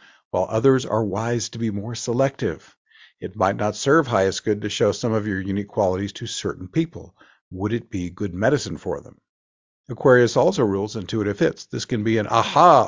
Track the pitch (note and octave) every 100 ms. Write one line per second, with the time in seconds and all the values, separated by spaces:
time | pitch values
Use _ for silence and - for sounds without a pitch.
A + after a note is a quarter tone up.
0 | _ _ _ F#2 F#2 A2+ C3 C3 - G#2+
1 | A2 F#2+ A2+ A#2+ G#2+ A2+ A#2 G2+ G#2+ A#2
2 | - A#2+ C3+ - A2 D2+ - _ _ _
3 | - _ G#2+ G#2 G2 G2+ G#2 G#2 - D#3
4 | C3+ A2+ F#2+ F2+ - G#2 G#2+ - G#2+ G2
5 | A#2+ A2 G#2+ F#2+ F#2+ G2 G2+ - G2 F#2
6 | G2 - A#2 - G2 - F#2 D#3+ E3 -
7 | F#2 _ _ _ - F#2+ G2+ A#2 - G2
8 | F2 F2+ G2+ F2 A2+ C#3+ - D#2 - D2
9 | - - _ _ _ _ _ _ - B2
10 | C#3+ B2 A#2 C3+ D3+ G3 A2+ G2 G#2 A2
11 | F#2+ A2+ G#2 G2+ D#3+ - - A#2 - A#2+
12 | G#2+ A2 G#2 A#2 A2 C#3+ F3 C#3+